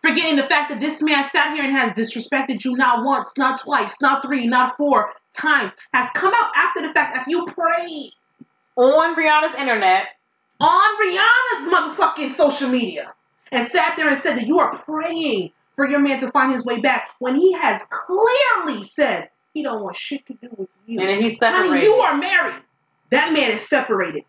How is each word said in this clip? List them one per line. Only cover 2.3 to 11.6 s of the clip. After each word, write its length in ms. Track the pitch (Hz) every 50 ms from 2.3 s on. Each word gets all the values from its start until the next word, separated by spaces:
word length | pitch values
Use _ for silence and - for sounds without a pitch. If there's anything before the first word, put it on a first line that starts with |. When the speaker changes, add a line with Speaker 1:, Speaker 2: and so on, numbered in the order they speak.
| - 277 269 - 262 196 -
Speaker 1:
you 100 | 262 247
not 300 | 247 262 247 240 233 226
once, 300 | 277 277 269 - - - -
not 220 | 269 262 269 262
twice, 400 | - - 285 240 - - - -
not 200 | 277 277 277 247 -
three, 240 | 254 285 269 240 233
not 280 | 247 247 254 254 -
four 360 | - 294 285 269 233 - - - - _ _ _
times, 380 | - - 302 302 277 226 190 - _ - - -
has 160 | 254 240 - -
come 200 | - - 381 415
out 160 | 466 453 - -
after 260 | - - - - - 285
the 100 | 311 -
fact 220 | 330 302 - -
that 100 | 262 254 277
you 180 | 320 349 339
prayed. 640 | - - - 339 330 339 339 349 349 330 302 269 214 _ _ _ _ _ _ - _ _ _ _ _ _
Speaker 2:
On 400 | - 247 262 285 311 320 339 339
Rihanna's 460 | 320 320 311 302 302 311 320 - -
internet. 460 | 277 269 233 220 202 190 185 190 208 - - _ _ _ _ _ _ _ _ _
Speaker 1:
On 300 | - 320 349 381 415 427 415 415
Rihanna's 680 | 427 370 359 381 415 440 466 494 494 508 453 -